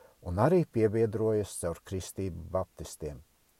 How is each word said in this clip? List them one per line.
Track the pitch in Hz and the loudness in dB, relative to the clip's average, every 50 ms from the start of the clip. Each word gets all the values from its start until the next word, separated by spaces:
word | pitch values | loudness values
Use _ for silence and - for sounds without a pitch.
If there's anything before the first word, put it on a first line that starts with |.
| - - _ _ | -20 -20 _ _
un | - 95 87 87 | -8 -4 0 2
arī | 110 147 180 185 160 | 4 4 6 4 4
piebiedrojas | - - 117 110 110 98 113 113 113 101 104 110 110 110 107 104 92 - - | 2 2 2 2 4 4 4 2 2 2 0 0 2 2 2 0 -2 -6 -6
caur | - 87 82 - | -6 -6 -6 -6
kristību | - - - 95 90 - - - 98 98 85 82 82 82 | -8 -8 -6 -6 -6 -8 -8 -6 -6 -6 -6 -8 -10 -6
baptistiem. | 85 92 92 - _ - 78 - - - 82 76 71 65 - _ _ _ _ _ _ _ | -4 -4 -4 -4 _ -14 -16 -16 -12 -10 -10 -10 -10 -12 -16 _ _ _ _ _ _ _